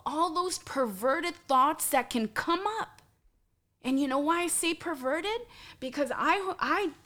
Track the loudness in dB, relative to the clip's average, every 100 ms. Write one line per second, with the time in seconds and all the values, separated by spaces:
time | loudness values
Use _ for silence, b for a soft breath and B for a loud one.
0 | -4 0 0 0 -2 -4 -4 -2 -2 0
1 | 0 0 -2 -6 2 4 4 2 0 0
2 | 0 -2 0 -2 0 0 0 -2 -6 -12
3 | _ _ _ _ _ _ _ _ 0 0
4 | 2 2 2 2 0 0 0 -2 -4 -4
5 | -2 -2 -2 -4 -6 B B B -6 -2
6 | -2 0 2 2 0 -2 0 0 0 -6